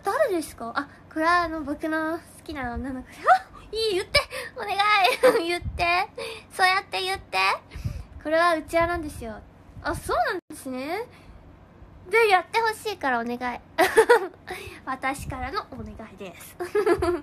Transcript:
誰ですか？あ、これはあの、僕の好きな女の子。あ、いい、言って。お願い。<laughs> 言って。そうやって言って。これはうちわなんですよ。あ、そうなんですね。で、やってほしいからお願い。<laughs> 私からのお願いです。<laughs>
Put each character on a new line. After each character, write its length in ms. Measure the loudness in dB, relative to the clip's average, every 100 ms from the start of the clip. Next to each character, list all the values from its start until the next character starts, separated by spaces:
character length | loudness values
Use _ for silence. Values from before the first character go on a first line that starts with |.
誰 240 | -2 2 2
で 120 | 2
す 120 | -4
か？ 200 | -10 -6 -6
あ、 100 | -6 -12 -10
こ 100 | 0
れ 40 |
は 200 | 4 4
あ 40 | 2
の、 140 | -4
僕 260 | -6 -4 -2
の 300 | -2 -2 -6
好 40 | -10 -20
き 80 | -14
な 220 | -8 -6
女 180 | -6 -6
の 100 | -8
子。 60 | -12
あ、 40 | -2 4 4 4 -20 -8
い 200 | -2 0
い、 20 |
言 100 | 0
っ 20 | 0
て。 140 | 0 0 -10 -12 -8
お 40 |
願 80 | -4 0 2 4 4 6 4 4
い。 40 | 0
<laughs> 20 |
言 100 | -4
っ 20 |
て。 480 | -4 -2 2 2 0 -6 -10 -10 -10
そ 100 | 2
う 40 | 2
や 120 | 2
っ 40 |
て 180 | -2 -6
言 140 | -4 -6
っ 20 |
て。 200 | -4 0 2 0 -6 -10 -8 -8 -14 -10
こ 80 | 0
れ 80 | 2
は 160 | 4
う 80 | 2
ち 140 | 0 0
わ 100 | 0
な 100 | -2
ん 60 |
で 80 | -6
す 140 | -10
よ。 160 | -12 -12 -16 -20 -20 -8
あ、 100 | -6
そ 200 | -4 -2
う 20 | 0
な 180 | 0
ん 40 | -2 -8
で 60 | -14
す 120 | -10
ね。 360 | -8 -6 -6 -8 -14 -20 -20 -20 -20 -20 -20 -20 -18 0
で、 200 | 4 6
や 100 | 4
っ 60 | 2
て 140 | 0
ほ 80 | 0
し 180 | -2 -6
い 40 | -4
か 140 | -2
ら 80 | 0
お 60 |
願 100 | -2
い。 40 | -6 -6 -8 -6 2 4 6 6
<laughs> 720 | 6 4 -10 -14 -12 -12 -14 -10
私 400 | -6 -4 -4 -8
か 120 | -8
ら 100 | -6
の 160 | -8 -8
お 60 | -12
願 140 | -14 -14 -16
い 40 | -14
で 240 | -16 -14
す。 160 | -16 -10
<laughs> 40 | -2 2 4 2 2 -2